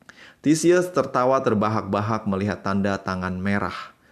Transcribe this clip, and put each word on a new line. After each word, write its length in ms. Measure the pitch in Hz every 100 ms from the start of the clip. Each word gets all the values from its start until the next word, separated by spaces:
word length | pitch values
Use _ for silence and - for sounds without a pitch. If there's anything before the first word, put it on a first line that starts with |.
| - - - - 139
Theseus 480 | 160 165 175 180
tertawa 480 | - 156 135 127 131
terbahak-bahak 880 | 131 110 107 110 101 101 107 110 104
melihat 320 | 98 101 92
tanda 400 | 98 98 98 98
tangan 400 | - 92 92 92
merah 540 | 95 101 92 - - - _